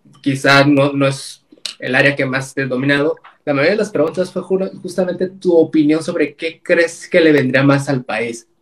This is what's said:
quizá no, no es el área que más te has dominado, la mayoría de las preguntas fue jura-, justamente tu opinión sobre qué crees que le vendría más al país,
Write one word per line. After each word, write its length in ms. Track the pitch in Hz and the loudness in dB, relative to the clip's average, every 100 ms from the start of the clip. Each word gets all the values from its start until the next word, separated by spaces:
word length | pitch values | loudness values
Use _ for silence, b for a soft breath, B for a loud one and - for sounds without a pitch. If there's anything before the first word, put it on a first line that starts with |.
| _ _ | _ _
quizá 420 | 139 135 139 139 | -4 -2 2 4
no, 280 | 143 139 143 | 4 4 2
no 140 | 139 139 | 0 -2
es 360 | 135 - - _ - - - | -2 -10 -20 _ -18 -16 -10
el 160 | 135 | -2
área 200 | 131 139 143 | 0 2 0
que 80 | 135 | -4
más 280 | 135 135 | -4 -6
te 80 | - | -6
has 60 | 131 | -4
dominado, 480 | 123 139 143 147 - B B | -2 0 0 0 -4 B B
la 80 | - | -4
mayoría 200 | 139 151 | 0 0
de 60 | 208 | 0
las 120 | 202 | -2
preguntas 420 | - 185 185 185 | -2 -2 -2 -6
fue 100 | 185 | -6
jura-, 280 | - 190 190 - | -4 -4 -4 -10
justamente 460 | 175 - 180 170 185 | -8 -4 -4 -4 -6
tu 260 | - 185 170 | -4 2 4
opinión 460 | 160 156 147 156 | 4 2 2 0
sobre 320 | 156 165 151 | -2 -4 -4
qué 260 | - 165 - | -6 -10 -8
crees 460 | - 170 165 - - | 0 2 2 -2 -2
que 120 | 180 | 2
le 120 | 160 | 4
vendría 300 | 147 127 131 | 4 2 2
más 260 | 139 139 139 | 4 2 2
al 160 | 135 | -4
país, 440 | - 107 117 113 - _ | -4 -6 -6 -10 -16 _